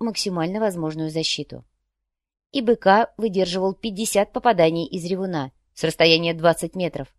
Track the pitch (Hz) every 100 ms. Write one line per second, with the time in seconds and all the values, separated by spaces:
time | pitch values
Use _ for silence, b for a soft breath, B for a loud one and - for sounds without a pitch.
0 | 233 185 202 180 165 208 220 175 156 156
1 | 160 160 156 - 143 127 - _ _ _
2 | _ _ _ _ _ 277 233 226 190 202
3 | 233 - 226 185 180 185 190 196 226 190
4 | 226 202 208 - 247 190 165 165 165 185
5 | 175 185 190 165 135 - _ - 160 -
6 | 165 165 165 165 170 160 165 185 170 -
7 | 135